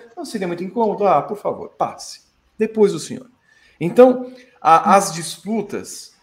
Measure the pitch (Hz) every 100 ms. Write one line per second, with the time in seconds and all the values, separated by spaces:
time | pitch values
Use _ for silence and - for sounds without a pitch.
0 | - - 320 220 180 170 185 233 220 185
1 | 202 151 - 208 170 123 82 - 139 -
2 | - - _ _ _ - 220 220 202 165
3 | - - - _ _ _ _ - 165 233
4 | 254 247 - - - _ - 160 - 196
5 | 190 160 160 - 196 220 - 104 95 -
6 | - _